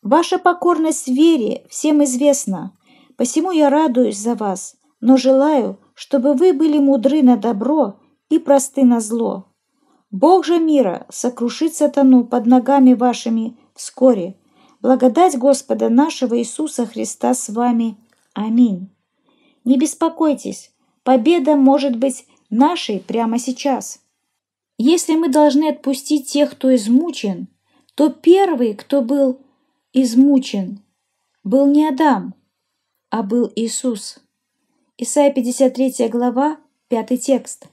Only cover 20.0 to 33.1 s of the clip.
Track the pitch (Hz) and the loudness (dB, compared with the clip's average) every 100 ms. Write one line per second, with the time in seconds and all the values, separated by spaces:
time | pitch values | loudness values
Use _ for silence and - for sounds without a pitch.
20 | 330 320 320 285 - - - _ _ _ | -6 -2 -2 -2 -6 -14 -18 _ _ _
21 | - 262 220 349 269 294 269 277 277 233 | 0 0 2 0 2 2 4 2 0 -2
22 | 262 254 _ _ _ 214 285 349 - 202 | -4 -6 _ _ _ 2 2 2 -6 -8
23 | - 220 226 233 240 254 285 254 - - | -6 -4 -2 -4 -6 -6 -4 -4 -6 -18
24 | _ _ _ _ _ _ _ _ 233 339 | _ _ _ _ _ _ _ _ 0 0
25 | - 320 330 277 302 269 311 302 - 269 | 0 -2 0 2 4 2 0 -4 -6 -6
26 | - 302 269 285 285 - 262 254 208 247 | -4 -4 -2 -2 -2 -2 0 0 2 0
27 | 349 - 208 180 190 _ _ _ _ - | 0 -6 -8 -8 -12 _ _ _ _ -2
28 | 294 - - 370 392 302 240 208 - 277 | -2 0 4 4 4 0 -4 -4 -4 -2
29 | 233 285 269 254 _ _ _ _ _ 262 | -2 0 0 -2 _ _ _ _ _ -2
30 | 262 233 277 269 262 208 185 202 _ _ | 0 4 4 4 0 -8 -8 -12 _ _
31 | _ _ _ _ 196 254 277 294 311 262 | _ _ _ _ -2 2 4 4 2 0
32 | 320 233 180 - _ _ _ _ _ _ | 0 0 -4 -16 _ _ _ _ _ _
33 | _ | _